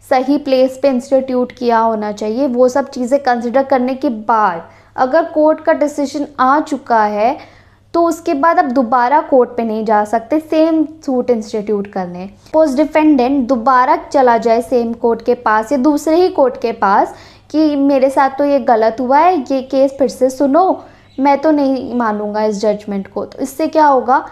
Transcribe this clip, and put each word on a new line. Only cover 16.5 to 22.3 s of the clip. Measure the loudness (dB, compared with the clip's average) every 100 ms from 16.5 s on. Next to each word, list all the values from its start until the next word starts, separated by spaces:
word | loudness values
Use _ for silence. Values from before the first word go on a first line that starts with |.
| 0
के | -6
पास | -2 2 2 0 -4 -20 -20 _
कि | 0 0 2
मेरे | 2 2 2
साथ | 2 0
तो | 0 0
ये | 2
गलत | 2 2 2 -2
हुआ | 0 4
है, | 4 2
ये | -2 -4
केस | -2 0 0 0
फिर | -4
से | 0 -2
सुनो, | 0 0 2 2 0 -6 -20 _ -4
मैं | 0 2
तो | 2
नहीं | 0 0 -2 -4 -4
मानूंगा | -2 -4 -4